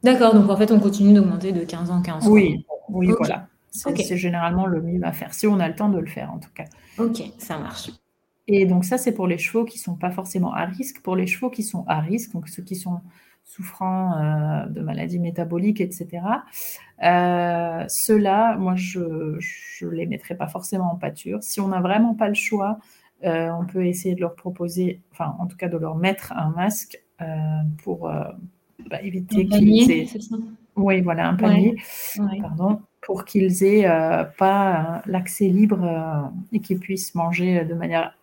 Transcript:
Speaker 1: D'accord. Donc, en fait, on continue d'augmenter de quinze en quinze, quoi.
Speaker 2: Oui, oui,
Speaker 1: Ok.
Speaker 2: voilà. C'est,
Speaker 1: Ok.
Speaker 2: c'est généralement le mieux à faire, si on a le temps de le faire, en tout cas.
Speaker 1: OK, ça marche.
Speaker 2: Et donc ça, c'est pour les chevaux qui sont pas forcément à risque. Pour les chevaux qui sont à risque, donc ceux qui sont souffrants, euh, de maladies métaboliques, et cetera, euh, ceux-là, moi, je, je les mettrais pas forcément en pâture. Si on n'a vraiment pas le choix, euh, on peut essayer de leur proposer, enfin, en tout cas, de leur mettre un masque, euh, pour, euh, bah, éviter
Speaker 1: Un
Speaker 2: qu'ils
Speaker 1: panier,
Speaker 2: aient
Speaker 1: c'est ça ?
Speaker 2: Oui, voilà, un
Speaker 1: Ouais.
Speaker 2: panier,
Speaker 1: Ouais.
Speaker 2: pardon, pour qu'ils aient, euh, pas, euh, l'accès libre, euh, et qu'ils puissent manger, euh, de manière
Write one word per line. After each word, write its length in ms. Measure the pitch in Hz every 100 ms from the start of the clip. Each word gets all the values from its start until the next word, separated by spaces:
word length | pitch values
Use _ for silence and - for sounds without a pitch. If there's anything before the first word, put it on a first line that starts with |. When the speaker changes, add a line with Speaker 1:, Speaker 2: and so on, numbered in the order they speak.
Speaker 1:
D'accord. 300 | 247 254 226
Donc, 140 | 214 202
en 80 | 202
fait, 140 | 214
on 80 | 214
continue 340 | 202 202 202
d'augmenter 400 | 208 190 175 185
de 120 | 175
quinze 260 | 170 170 175
en 100 | 180
quinze, 240 | 175 160
quoi. 80 | 208
Speaker 2:
Oui, 320 | 214 180 151 - - -
oui, 220 | 185 185
Speaker 1:
Ok. 80 | -
Speaker 2:
voilà. 300 | - - - _ _
C'est, 200 | - 277
Speaker 1:
Ok. 80 | -
Speaker 2:
c'est 180 | 175 180
généralement 500 | 180 175 170 180 190
le 140 | 165
mieux 240 | 170 180
à 80 | 170
faire, 220 | 156 -
si 120 | - 214
on 100 | 202
a 100 | 165
le 60 |
temps 160 | 165 208
de 80 | 190
le 80 | 156
faire, 260 | - -
en 60 | -
tout 120 | -
cas. 100 | - 151 _ _ -
Speaker 1:
OK, 260 | 226 226 - -
ça 200 | - 156
marche. 320 | 147 - - - _ _ _ _ -
Speaker 2:
Et 200 | 202 185
donc 180 | 180
ça, 140 | 180 254
c'est 140 | 254
pour 140 | 220 185
les 120 | 170
chevaux 260 | - 226
qui 140 | 233 -
sont 180 | - 175
pas 140 | 180
forcément 420 | 180 185 190 175
à 100 | -
risque. 380 | 170 185 262 -
Pour 140 | - 185
les 100 | 185
chevaux 240 | - 254
qui 120 | 247
sont 220 | 214 175 -
à 140 | 160
risque, 320 | 156 220 233
donc 160 | 175 156
ceux 140 | -
qui 140 | 180 185
sont 240 | 185 175 - _ _ _
souffrants, 680 | _ - 185 - 185 185 185 165
euh, 500 | 151 151 151 151 -
de 140 | -
maladies 380 | 156 151 165 175
métaboliques, 600 | 170 170 165 170 202 214
et 100 | 180
cetera, 540 | - 175 175 180 254 - - - - - _
euh, 840 | 170 175 180 175 175 170 170 165 -
ceux-là, 680 | - - 214 202 196 226 220
moi, 180 | 185 185
je, 600 | 185 185 170 160 160 156
je 480 | 165 - - - 175
les 200 | 165 170
mettrais 280 | - -
pas 120 | 180 151
forcément 460 | 185 185 196 180
en 40 | 175
pâture. 460 | 180 165 - 208
Si 180 | - -
on 80 | 196
n'a 120 | 190
vraiment 340 | 180 208 233
pas 140 | 220 214
le 60 |
choix, 440 | 208 - 208 196 214 _ _ _ _
euh, 260 | 190 165 165 170
on 80 | 175
peut 200 | 185 180
essayer 280 | 180 190
de 60 | 180
leur 140 | 170
proposer, 680 | 170 185 180 175 170 180 180 _
enfin, 240 | _ 160 156
en 80 | 180
tout 100 | -
cas, 120 | 180
de 80 | 170
leur 200 | 160 160
mettre 360 | 180 190 -
un 180 | - 156
masque, 520 | 165 190 214 - - _ _
euh, 20 | 160 160 156 156 151 151
pour, 260 | - 175 165
euh, 160 | 156 - - 180 _ _ _ -
bah, 120 | 175
éviter 340 | 196 185 180 208
Speaker 1:
Un 20 |
Speaker 2:
qu'ils 100 | 185
Speaker 1:
panier, 540 | 208 208 220 247 -
Speaker 2:
aient 40 | -
Speaker 1:
c'est 160 | 214
ça ? 140 | - 226 226 - _ -
Speaker 2:
Oui, 240 | 196 190
voilà, 280 | 180 165 170
un 40 |
Speaker 1:
Ouais. 60 | 180
Speaker 2:
panier, 380 | 214 180 202 226 - - - 202
Speaker 1:
Ouais. 220 | 202 190
Speaker 2:
pardon, 400 | 175 156 185 214 - _
pour 240 | - 190
qu'ils 400 | - 208 190 180
aient, 240 | 196 214 190
euh, 360 | 160 160 165
pas, 800 | 160 - 190 196 196 170 160 170 208
euh, 40 |
l'accès 380 | 185 180 - 196
libre, 340 | 180 208 196
euh, 460 | 175 165 160 156 139 180 190
et 80 | 220
qu'ils 180 | - 190
puissent 360 | - 190 -
manger, 460 | 175 165 175 180 180
euh, 40 |
de 100 | 160
manière 400 | 170 165 165 160 -